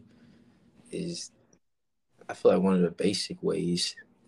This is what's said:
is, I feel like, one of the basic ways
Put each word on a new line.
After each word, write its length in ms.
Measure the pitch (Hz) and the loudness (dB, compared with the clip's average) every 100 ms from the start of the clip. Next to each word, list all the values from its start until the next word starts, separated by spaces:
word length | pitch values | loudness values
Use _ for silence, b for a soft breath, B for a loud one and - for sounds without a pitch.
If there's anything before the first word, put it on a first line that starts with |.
| - b b b b b b _ _ | -14 b b b b b b _ _
is, 400 | 175 175 170 - _ _ _ _ _ _ _ _ _ - | -8 -6 -8 -12 _ _ _ _ _ _ _ _ _ -14
I 40 | |
feel 180 | 104 - | 2 4
like, 80 | 95 | 4
one 140 | 95 92 | 4 4
of 60 | |
the 100 | 87 | 2
basic 500 | - 92 95 - 90 | 0 -2 -2 -6 -4
ways 540 | - - 87 87 - - - _ | -2 -2 -2 -2 -4 -8 -20 _